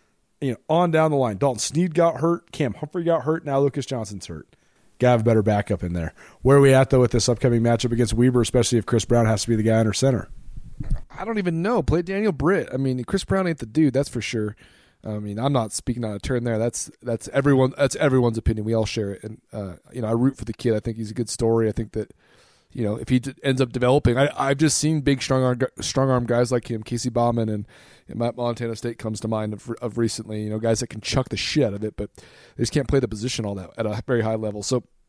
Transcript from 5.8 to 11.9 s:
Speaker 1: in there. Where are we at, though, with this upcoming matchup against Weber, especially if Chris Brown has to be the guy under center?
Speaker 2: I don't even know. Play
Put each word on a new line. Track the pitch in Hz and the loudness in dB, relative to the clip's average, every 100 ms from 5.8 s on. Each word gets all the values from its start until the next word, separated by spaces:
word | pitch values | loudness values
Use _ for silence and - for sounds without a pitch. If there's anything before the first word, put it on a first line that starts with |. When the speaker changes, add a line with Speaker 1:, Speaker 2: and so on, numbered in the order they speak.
Speaker 1:
in | 90 | -4
there. | 87 78 - - - | -4 -6 -10 -20 -2
Where | 131 139 | 4 6
are | |
we | 139 | 8
at, | 131 131 | 6 6
though, | 127 | 4
with | 120 | 4
this | 120 - | 2 0
upcoming | 117 127 120 | 2 2 4
matchup | 117 117 120 | 2 2 0
against | 117 120 | 0 0
Weber, | 113 127 123 | 4 4 4
especially | 110 127 113 117 | 2 2 2 0
if | - | 2
Chris | 113 - | 0 2
Brown | 120 110 | 2 4
has | 107 | 2
to | 113 | 0
be | 110 | 0
the | |
guy | 110 110 | 2 4
under | 110 | 2
center? | - 135 120 - - - - - - - - - - | 2 0 0 -4 -14 -14 -14 -12 -8 -2 -2 -4 -10
Speaker 2:
I | 196 | -6
don't | 214 | -2
even | 180 165 | -2 -2
know. | 196 240 | 0 0
Play | 131 | 0